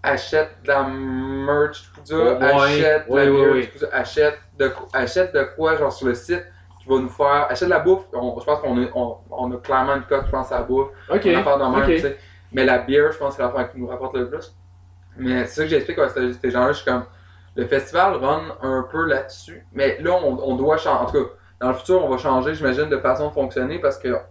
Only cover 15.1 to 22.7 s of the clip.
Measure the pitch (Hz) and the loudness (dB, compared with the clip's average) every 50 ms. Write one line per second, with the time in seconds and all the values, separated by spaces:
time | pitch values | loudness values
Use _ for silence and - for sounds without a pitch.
15.1 | - - 131 127 127 123 117 - - 151 156 156 160 139 - - 120 - 147 127 | -14 -6 -4 -2 0 -2 -2 -4 -4 -4 -2 0 0 0 0 -2 0 0 0 0
16.1 | - 135 127 123 123 - - 123 120 123 123 113 147 - - 131 123 123 117 - | 0 -2 -2 -2 -4 -2 -4 -2 0 2 2 2 0 0 -2 -2 -2 -2 -4 -8
17.1 | - - - - - - - - - - - - 143 139 139 - 156 175 185 196 | -16 -20 -20 -20 -20 -20 -20 -12 -6 -6 -2 0 0 -2 -2 -2 0 2 2 2
18.1 | 185 131 131 139 156 156 165 160 147 - 139 135 131 131 127 - - 160 156 156 | 2 0 -2 -2 -2 -2 -4 -10 -12 -8 -6 -4 -4 -4 -4 -4 -4 -4 -2 0
19.1 | 139 131 - - - - - - 170 - - - - 131 139 135 - - 156 170 | -2 -2 -4 -8 -14 -20 -20 -20 -20 -20 -20 -14 -4 0 0 0 0 0 0 0
20.1 | 180 180 160 139 127 123 - 135 127 120 135 151 156 160 - - - 123 123 - | 0 2 2 0 -2 -2 -4 -4 -2 0 2 2 2 2 2 0 0 0 -2 0
21.1 | - 147 120 - - - _ - _ _ 127 127 127 - - - 185 180 156 139 | 0 -2 -2 -2 -8 -18 _ -20 _ _ -2 -2 -2 -2 0 2 2 2 4 2
22.1 | 131 123 - 143 131 127 127 151 160 156 151 131 | -2 -2 0 0 0 2 0 0 -4 0 0 0